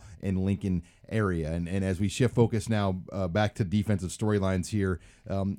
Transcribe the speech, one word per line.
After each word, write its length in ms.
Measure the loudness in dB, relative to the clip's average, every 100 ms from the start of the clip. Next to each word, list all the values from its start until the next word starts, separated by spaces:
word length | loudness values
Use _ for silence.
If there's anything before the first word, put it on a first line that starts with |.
| -8 -8
and 240 | -2 0
Lincoln 380 | 0 0 0 -2 -4 _ -4
area. 420 | 0 0 0 -2
And, 160 | -2 -2
and 160 | -2
as 160 | -2 0
we 80 | -2
shift 280 | 2 2
focus 340 | 4 4 2 0
now, 320 | 0 2 -2 -6
uh, 160 | -4 0
back 260 | 2 2
to 100 | 0
defensive 460 | 0 0 2 0 -2
storylines 560 | -2 0 2 2 0 0
here, 340 | 0 0 -2 -8 -18 -6
um, 280 | -2 -2